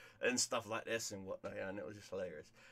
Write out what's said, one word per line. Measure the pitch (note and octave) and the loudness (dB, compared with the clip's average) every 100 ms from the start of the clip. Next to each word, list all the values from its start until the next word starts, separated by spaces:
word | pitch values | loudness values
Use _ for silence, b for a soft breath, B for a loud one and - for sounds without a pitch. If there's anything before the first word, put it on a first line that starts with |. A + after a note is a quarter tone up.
| B B | B B
and | A#2 B2 | 4 4
stuff | - B2 G2+ | 4 2 2
like | A2+ - | 0 2
this | A2+ - | 2 0
and | G2 F#2+ | -4 -4
whatnot, | - G2 G2+ | -4 -4 -2
and | F#2+ G2+ | -2 -2
it | - | -4
was | G#2 | -8
just | - | -6
hilarious. | F#2+ F#2 D2+ - - B | -2 -2 -4 -10 -16 B